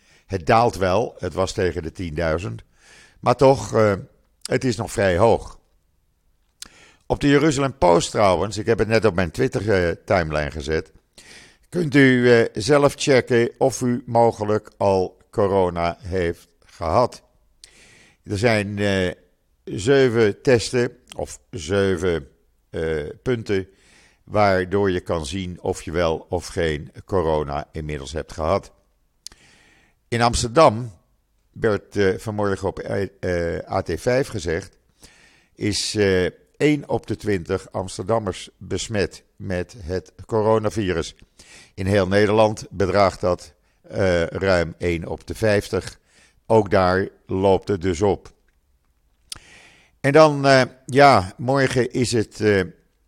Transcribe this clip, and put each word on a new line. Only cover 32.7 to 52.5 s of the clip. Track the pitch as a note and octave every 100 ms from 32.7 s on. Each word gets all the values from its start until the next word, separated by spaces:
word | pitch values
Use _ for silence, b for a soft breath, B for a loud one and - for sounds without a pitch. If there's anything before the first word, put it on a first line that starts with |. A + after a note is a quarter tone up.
| -
eh, | - G#2 F#2+ - F#2 F2 E2+ E2 -
A | G2
T | F#2+
vijf | E2 B2+ B2+ C#3+
gezegd: | G#2+ E2 E2 F#2+ _ _ b b b b b b
is, | - G#2 F#2+ -
eh, | G#2+ G2 F#2 F2 - _ -
één | C#3+ D3 -
op | A2+ -
de |
twintig | G#2 G#2+ G2 D#2+ F#2 -
Amsterdammers | A2 F#2+ - G2 A2+ G#2 - - _
besmet | F#2 F#2 - G#2 E2 - _
met | - G2 F2+ F2+ A#2+
het | D#2+ F#2 - -
coronavirus. | - A2+ G#2+ A2 G#2+ A2 F#2+ E2 D2+ - - B B B B
In | -
heel | F#2+ G2+ F#2
Nederland | G2 G#2 A2 A2 G#2+ -
bedraagt | F2+ F#2 F#2+ F#2+ -
dat, | F#2 F2 - _ _ _
eh, | - A2 F#2+ F2
ruim | E2 F#2 F#2+ F2+ E2 -
één | F2 E2
op | F2 E2 -
de |
vijftig. | E2+ A2 G#2 - F#2+ - - b b b b
Ook | - A2+ G2
daar | G2 F2+ F#2 G2+ -
loopt | - F#2+ G2 F#2 -
het | G2
dus | F#2+ D#2+
op. | G#2 E2+ - _ _ _ _ _ _ _ _ _ _ B B B B B B _
En | C3+
dan, | D3 D#3 C#3+
eh, | C#3 C3 B2 -
ja, | - B2 C#3+ A2+ F#2 -
morgen | B2 C#3 C3 B2+ A2+
is | C#3+ A#2
het, | A#2 G2+ -
eh, | G#2+